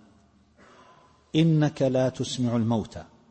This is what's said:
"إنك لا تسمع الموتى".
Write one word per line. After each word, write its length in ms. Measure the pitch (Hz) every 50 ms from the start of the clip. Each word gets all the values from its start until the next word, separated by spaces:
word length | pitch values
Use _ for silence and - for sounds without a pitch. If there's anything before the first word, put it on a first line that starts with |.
| - - _ _ _ _ _ _ _ _ _ _ - - - - - - - _ _ _ _ _ _ _ -
"إنك 460 | 156 165 165 156 151 151 143 - -
لا 280 | 139 131 127 127 131 127
تسمع 460 | - - 127 - - 135 123 120 117
الموتى". 480 | 120 110 113 117 107 90 - - 85 80 - _ _ _ _